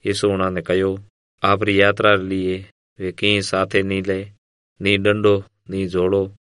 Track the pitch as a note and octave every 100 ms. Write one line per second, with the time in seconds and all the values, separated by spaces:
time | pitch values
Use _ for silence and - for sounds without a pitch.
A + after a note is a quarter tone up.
0 | G2+ G2 G#2 G2 F#2+ F#2 E2 F#2 F#2+ G2
1 | G2+ _ _ _ G2 G2+ G#2 G2 G2+ G2+
2 | G#2+ G2+ F#2+ F#2+ F#2 F#2 G2 _ _ -
3 | F#2 E2+ G2+ G#2 G2 F#2 F#2+ G2 G2 F#2+
4 | F#2+ F#2+ G2+ _ _ _ _ _ G2 G2
5 | G2+ G#2 G#2 G2+ F#2+ _ - F#2+ F#2+ F2+
6 | F2+ G2 G2 -